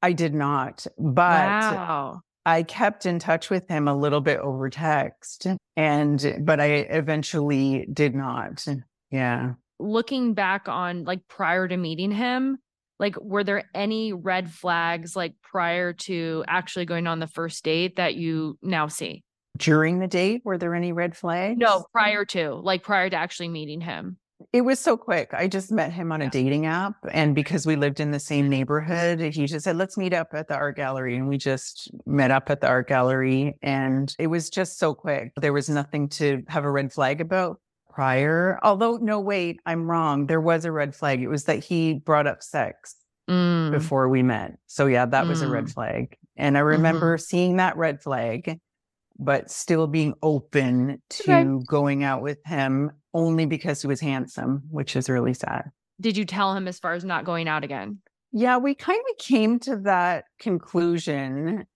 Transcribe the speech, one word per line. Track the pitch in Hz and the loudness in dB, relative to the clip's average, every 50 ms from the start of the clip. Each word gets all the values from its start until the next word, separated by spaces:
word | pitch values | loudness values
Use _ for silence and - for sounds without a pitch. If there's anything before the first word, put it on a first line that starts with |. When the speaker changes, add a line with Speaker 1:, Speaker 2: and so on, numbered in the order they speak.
Speaker 1:
I | - 180 180 | 4 2 2
did | 156 170 160 147 | 2 0 0 0
not, | 156 143 143 147 139 131 - - - - - _ - | 0 0 0 0 0 -2 -2 -6 -12 -16 -16 _ -4
but | - 156 127 127 175 180 175 160 151 196 202 214 | -2 0 4 4 4 6 6 4 4 4 2 2
Speaker 2:
Wow. | 220 220 214 190 180 170 160 147 139 131 - 180 - _ _ _ _ | 0 0 0 -2 -4 -4 -4 -4 -4 -8 -10 -14 -18 _ _ _ _
Speaker 1:
I | 170 165 165 170 | 4 4 4 2
kept | 165 - - - 202 208 - - | -2 -2 0 0 0 0 0 -4
in | 185 175 170 | -2 -2 -2
touch | - - 160 165 - - | 0 0 0 0 0 -2
with | 196 185 175 _ | -2 -2 -2 _
him | 170 151 147 143 | -2 0 2 2
a | 143 | 2
little | 139 143 147 143 147 | 2 2 2 2 2
bit | 139 151 143 - | 2 2 0 0
over | - 139 135 131 135 135 | 0 -4 -4 -4 -4 -6
text, | 131 143 165 160 151 143 135 131 - _ - - - - - 185 190 - _ _ _ | -6 -4 -2 0 2 2 0 -2 -6 _ -18 -18 -16 -6 -4 -2 -2 -2 _ _ _
and, | - 156 156 147 147 147 147 147 139 139 147 - - | 0 2 2 4 4 4 4 2 2 2 0 -2 0
but | 147 147 160 143 | 2 2 2 4
I | 147 147 147 147 143 - | 4 4 4 2 0 0
eventually | - 160 147 143 160 151 147 - - 165 147 147 147 135 135 135 135 131 127 - 147 | -2 -2 0 0 -2 -2 -2 -2 -2 -2 0 2 2 2 2 2 0 0 -2 -4 0
did | 139 151 143 127 | 2 2 2 2
not. | 139 135 131 120 123 107 101 - 147 - - 143 135 120 _ _ _ _ _ | 0 -4 -4 -4 -6 -6 -8 -10 -10 -6 -6 -6 -6 -8 _ _ _ _ _
Yeah. | - 135 131 123 120 123 123 127 123 - _ _ _ _ | -2 0 0 0 0 0 -2 -4 -6 -8 _ _ _ _
Speaker 2:
Looking | - 208 214 226 233 - 277 262 247 240 220 | -6 -2 0 0 0 0 -2 -2 0 0 0
back | 190 202 185 190 196 - - | 0 0 0 0 -2 -2 -4
on, | - 151 180 175 175 175 165 | -4 -4 -2 -4 -4 -6 -4
like, | 160 185 185 _ _ | -6 -6 -6 _ _
prior | - - 196 160 170 185 185 180 | -8 -4 -2 0 2 0 0 0
to | 180 180 | -2 -2
meeting | 180 160 160 156 180 196 | -2 -4 -4 -4 -2 -2
him, | 208 202 240 247 247 254 262 269 269 269 _ _ _ _ _ _ _ _ | -2 0 -2 0 0 0 -2 -2 -4 -6 _ _ _ _ _ _ _ _
like, | 202 202 185 - | -4 -4 -4 -6
were | - 214 190 202 202 | -10 -4 -2 -2 0
there | 190 202 202 - _ _ | 0 0 -2 -4 _ _
any | 180 202 208 220 220 220 220 202 | -4 -2 -2 -2 -2 -4 -4 -6
red | 180 160 190 185 185 190 170 | -6 -4 -2 -2 -2 -2 -6
flags, | 165 - - 180 175 170 170 170 170 170 165 170 - | -12 -8 -2 0 0 0 0 0 -2 -4 -6 -8 -6
like, | 196 175 165 - _ | -6 -6 -6 -8 _
prior | _ _ _ 196 175 170 170 175 180 175 175 | _ _ _ -2 0 0 0 0 -2 -4 -4
to | - - - 190 170 165 165 160 160 - - | -8 -8 -6 -6 -4 -4 -4 -4 -4 -4 -2
actually | 165 185 180 - - 190 175 | -2 -2 -2 -4 -6 -6 -4
going | 165 170 170 170 170 | -4 -2 -2 -2 -2
on | 165 160 | -2 -4
the | 160 160 | -6 -8
first | - - 165 165 156 - - | -6 -6 -6 -6 -6 -6 -2
date | 160 156 165 175 185 180 - | 0 0 0 0 -2 0 0
that | 180 165 104 | 0 0 0
you | 135 165 165 160 156 156 156 - - | -2 -4 -2 -2 -2 -2 -4 -6 -8
now | - 190 185 160 156 151 | -6 -2 -2 0 -2 -2
see? | 151 - 151 90 76 - _ _ _ _ _ _ _ - | -4 -8 -8 -8 -10 -12 _ _ _ _ _ _ _ -4
Speaker 1:
During | - - 156 156 156 160 175 180 | 2 4 6 6 6 4 2 0
the | 190 180 | -2 0
date, | - 185 180 190 220 247 - | 0 2 2 2 0 -2 -2
were | 220 190 175 | -4 -4 -2
there | 175 170 170 | -2 -2 -2
any | 170 175 175 170 | -2 -2 -2 -2
red | 170 175 180 170 - | -2 -2 -4 -4 -6
flags? | - 175 170 175 185 202 233 240 | -4 -4 -2 -2 -2 -2 0 2
Speaker 2:
No, | 233 226 202 185 180 - | 4 4 4 4 0 -2
prior | _ 233 214 208 214 208 202 | _ 2 2 2 2 0 -2
to, | 202 - 185 165 151 131 | -2 -2 -2 -2 -2 -4
like, | - - 190 190 185 - | -4 0 0 0 0 0
prior | - 208 196 185 190 | 0 2 2 2 2
to | 180 | 0
actually | 165 160 175 - - 175 170 | -2 -4 -4 -6 -8 -8 -8
meeting | 170 160 151 147 151 165 | -6 -8 -8 -8 -8 -10
him. | 165 170 120 78 - - 185 - _ _ _ _ - _ - | -8 -8 -8 -8 -8 -10 -12 -14 _ _ _ _ -18 _ 2
Speaker 1:
It | 240 | 2
was | 247 247 269 254 | 4 4 2 2
so | - 339 247 | 2 0 0
quick. | 233 - - 185 165 131 - - | 0 0 -2 0 0 0 -2 -4
I | - 170 190 | -2 -2 -2
just | 185 196 185 190 | -2 -4 -4 -2
met | 220 220 160 143 | -2 0 0 -2
him | 170 175 175 165 160 | -4 -6 -6 -4 -4
on | 156 | -2
a | 147 | -4
Speaker 2:
Yeah. | 131 | -2
Speaker 1:
dating | - 135 127 135 143 147 156 | 0 0 2 2 2 2 0
app. | 160 160 175 190 202 214 _ - - | 0 0 0 -2 -4 -6 _ -10 -4
And | - 160 156 151 143 | 0 2 4 4 4
because | 143 147 - 160 156 143 156 | 2 0 0 -2 -2 0 0
we | 156 | 0
lived | 147 143 143 139 - | 2 2 0 0 -2
in | 151 151 | -4 -2
the | 147 143 | -2 -4
same | 143 - 151 143 143 139 | -4 -2 0 2 2 2
neighborhood, | 139 131 135 123 147 151 151 160 175 170 170 170 170 165 | 2 0 0 0 0 -2 0 -2 -2 0 2 2 2 0
he | 165 156 151 151 147 139 | -2 -2 -2 -2 -2 -2
just | 165 151 147 | -2 -4 -2
said, | 196 170 | -2 0
"Let's | 170 190 190 - - | 0 -2 -2 -2 -4
meet | 190 185 180 | -2 0 0
up | 175 165 - - | -2 -2 -4 -6
at | 151 156 - | -10 -6 -4
the | 151 | -4
art | 139 143 143 135 - | -2 -2 -2 -2 -4
gallery." | 147 131 135 131 131 127 120 123 | -4 -4 -4 -4 -2 -2 -2 -2
And | 131 139 | -2 -2
we | 139 139 | -2 -2
just | - 139 135 127 - - - - - - - - - | 0 -2 -2 -2 -4 -10 -14 -14 -18 -16 -18 -14 -6
met | - 143 143 135 127 | 0 2 4 4 6
up | 135 135 - - | 4 2 2 0
at | 147 139 | -2 2
the | - 131 | 2 2
art | 131 127 117 - | 4 2 2 2
gallery. | 139 131 127 127 131 131 131 131 131 131 139 147 - _ | 2 2 4 4 2 2 2 2 2 2 0 -2 -4 _
And | - 143 135 135 135 131 131 135 139 139 - - | -4 -4 -2 -2 0 0 0 0 -2 -4 -4 -4
it | 160 160 | -2 0
was | 160 170 165 - | 0 -2 -2 -4
just | - - 190 - - - | -2 -4 -4 -4 -2 0
so | - 160 147 | 0 0 0
quick. | - _ - 147 139 117 113 _ | -2 _ -4 -2 -2 -4 -8 _
There | - 139 147 139 | -2 0 2 2
was | 143 135 - | 2 0 0
nothing | 151 147 139 143 - 151 143 143 - - | -2 -2 -2 -2 -2 -4 -4 -4 -2 0
to | 151 143 139 131 120 - | 0 0 0 0 -4 -4
have | 151 160 143 | -4 -2 -2
a | 143 | 0
red | 143 139 139 135 - | 0 0 -2 -2 -2
flag | - 143 131 143 151 | 0 0 0 0 -2
about | 165 160 190 185 185 175 175 - _ _ _ _ _ _ | -4 -2 -2 -2 -2 -2 -4 -10 _ _ _ _ _ _
prior. | _ - 135 131 131 131 139 151 160 165 175 185 185 - - | _ -2 0 2 2 2 2 2 2 2 2 2 0 4 4
Although, | 214 202 190 226 233 233 240 | 4 4 6 4 2 2 0
no, | 233 214 214 208 | 0 0 0 0
wait, | 202 196 202 190 180 170 165 - _ | 0 0 0 0 0 -2 -4 -6 _
I'm | 170 165 165 165 165 | -2 -2 -2 0 0
wrong. | 170 165 160 156 143 139 143 139 | 0 2 2 2 2 0 0 2
There | 156 160 | 2 2
was | 156 165 165 165 160 | 4 4 2 2 2
a | 170 | -2
red | 160 156 147 143 139 | -2 -2 -2 -4 -4
flag. | - - 147 139 127 | -4 -2 0 0 0
It | 127 123 | 0 -2
was | 151 147 - | -4 -4 0
that | - - - 151 | 0 -2 -2 -2
he | - 180 165 165 160 160 | -2 0 0 2 2 0
brought | 135 147 - 156 147 147 143 | -2 2 2 4 4 4 2
up | - - | -2 -4
sex | - - - 151 120 - - _ _ - - _ _ _ _ _ _ - | -10 -8 -4 -2 -2 -2 -4 _ _ -20 -20 _ _ _ _ _ _ 0
Speaker 2:
Mm. | 180 180 180 175 175 170 165 156 | 2 4 4 4 4 2 2 2
Speaker 1:
before | 147 147 156 160 147 135 131 131 | 0 0 0 0 2 2 4 4
we | 135 131 127 | 4 4 4
met. | 127 120 107 101 - - - _ _ | 4 2 0 -4 -8 -12 -16 _ _
So | - - 143 139 | 0 2 4 4
yeah, | 127 120 127 | 6 4 4
that | 120 127 135 131 170 | 4 2 2 2 2
was | 165 165 | 0 0
a | 151 151 | 0 0
red | 123 113 - | -2 -2 -4
Speaker 2:
Mm. | - - | -6 -6
Speaker 1:
flag. | - 120 - - - 127 127 - _ _ - _ - | -6 -6 -4 -4 -4 -4 -6 -8 _ _ -20 _ -2
And | 143 147 139 143 | 0 2 4 4
I | |
remember | 147 151 156 156 160 165 165 165 160 165 165 160 | 4 4 4 4 4 4 4 4 2 2 2 0
Speaker 2:
Mm-hmm. | - | -2
Speaker 1:
seeing | - - 175 180 180 180 185 | -2 0 2 2 2 4 2
that | 185 185 - 156 | 2 2 0 0
red | 165 160 147 143 | -2 -2 -2 -4
flag, | - 151 139 123 117 117 113 123 180 - 160 165 _ _ _ _ _ _ _ _ _ _ _ - | -4 -4 -4 -2 -2 -2 -4 -4 -4 -6 -8 -8 _ _ _ _ _ _ _ _ _ _ _ -6
but | 139 139 139 117 - - | 0 0 0 0 0 -4
still | - - - - 175 160 160 151 | -10 -12 -2 0 2 2 2 2
being | 143 160 156 151 - _ - | 2 2 2 0 0 _ 0
open | 160 151 143 139 _ - 147 135 127 123 127 123 135 139 - _ _ | 2 2 0 -2 _ 0 2 2 4 2 2 2 0 -2 -6 _ _
to | - - - - | -14 -6 2 6
Speaker 2:
Okay. | - - 135 135 135 131 127 - | 6 6 6 4 2 0 -2 0
Speaker 1:
going | 156 147 143 143 139 139 139 | 0 2 2 2 2 0 0
out | 139 135 131 | 0 0 -2
with | 120 143 147 147 _ | -2 -6 -6 -8 _
him | 156 170 147 135 135 131 135 143 147 143 _ _ _ _ | -6 -2 0 0 2 2 0 0 -2 -4 _ _ _ _
only | 170 165 165 165 160 160 | 0 0 2 2 2 2
because | 151 156 151 - 175 147 143 | 0 0 -2 -2 -4 -4 -2
he | - 139 | -2 -4
was | 143 127 | -2 -2
handsome, | - 147 135 131 127 123 - - 127 127 131 139 139 156 | -2 -2 -2 -2 -4 -6 -8 -6 -4 -2 -2 -4 -4 -8
which | 156 151 135 - - | -6 -6 -6 -2 -2
is | 135 127 - | -4 0 0
really | 131 123 120 120 127 | 0 0 2 0 -2
sad. | - - - - - - 147 - _ _ _ _ _ | -2 -4 -6 -6 -6 -8 -10 -16 _ _ _ _ _
Speaker 2:
Did | 185 226 208 | -2 -2 0
you | 202 214 | 0 -2
tell | 170 180 190 202 190 190 | -2 -2 0 0 0 0
him | 196 190 185 | -2 -4 -6
as | 175 - | -8 -6
far | - 180 165 | -6 -4 -4
as | 175 175 | -4 -4
not | 190 175 165 - | -4 -4 -4 -2
going | 175 175 165 165 160 | -2 -4 -2 -2 -2
out | 156 156 151 | -2 -2 -4
again? | 143 139 123 98 101 104 196 _ _ _ _ _ _ | -6 -8 -8 -8 -10 -10 -12 _ _ _ _ _ _
Speaker 1:
Yeah, | - 214 226 247 247 254 | -2 0 2 4 2 2
we | 247 277 277 | 2 0 -2
kinda | _ - - 359 440 508 539 453 _ | _ 0 0 0 0 0 -4 -8 _
came | - - 254 233 214 214 233 240 | -2 2 4 4 4 4 2 0
to | 240 262 269 208 | 0 -4 -6 -4
that | 190 202 196 180 175 175 180 156 - _ _ _ | 0 2 2 4 4 2 0 -2 -4 _ _ _
conclusion. | - 233 190 170 - - - 180 170 170 170 170 165 - 151 143 139 135 131 139 151 160 190 214 202 _ _ | -4 -2 -2 -2 -2 -2 0 2 2 2 2 0 0 -2 -4 -2 -4 -4 -4 -4 -4 -4 -4 -6 -8 _ _